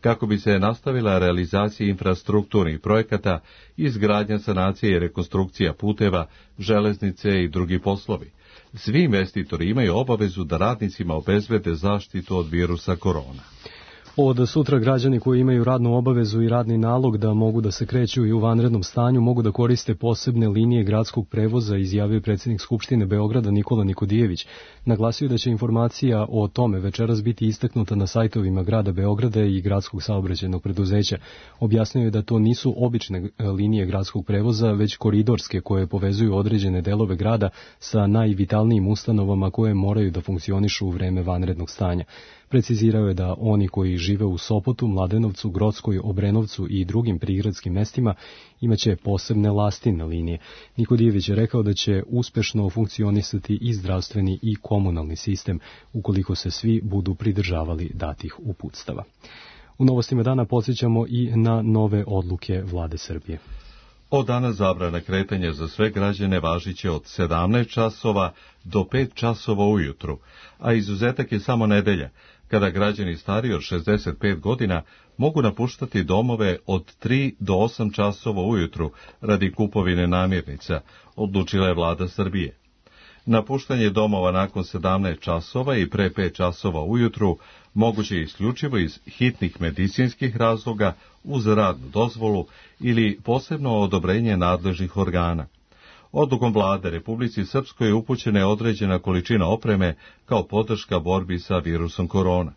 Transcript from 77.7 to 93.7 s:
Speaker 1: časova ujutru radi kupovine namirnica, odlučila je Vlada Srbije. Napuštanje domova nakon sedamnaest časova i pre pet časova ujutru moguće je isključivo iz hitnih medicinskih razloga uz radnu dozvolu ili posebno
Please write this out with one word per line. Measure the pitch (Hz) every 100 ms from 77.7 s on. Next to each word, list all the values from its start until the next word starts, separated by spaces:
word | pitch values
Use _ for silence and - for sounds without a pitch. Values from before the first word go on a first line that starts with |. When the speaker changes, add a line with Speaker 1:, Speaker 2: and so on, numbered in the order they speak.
| - 107
Speaker 1:
časova | 101 101 101 - 98
ujutru | 92 113 82 - 78 - - -
radi | 107 101 95
kupovine | - 107 104 92 87 87
namirnica, | 90 92 92 - 69 - 78 - - - -
odlučila | 107 98 90 101 95
je |
Vlada | 85 85 85 90
Srbije. | - 95 95 76 - _ _ _ _ - - -
Napuštanje | 113 107 135 - 127 110
domova | 101 107 101 90
nakon | 92 95 98
sedamnaest | 90 98 90 95 95 80
časova | - 82 - 127 131 127
i | 87
pre | - 98
pet | - 92
časova | - 90 87 101 80
ujutru | 78 117 117 - 104 82 - - _
moguće | 101 113 110 101 95
je |
isključivo | 78 - 104 123 147 123
iz | 82 - -
hitnih | - 123 - 90 -
medicinskih | 85 - 98 - 127 - 135 113
razloga | 117 113 127 110 101 82 - _
uz | - 143 107
radnu | 107 101 82 64
dozvolu | 101 117 117 110 101 82 - - _
ili | 123 117 110 -
posebno | - 123 - 156 139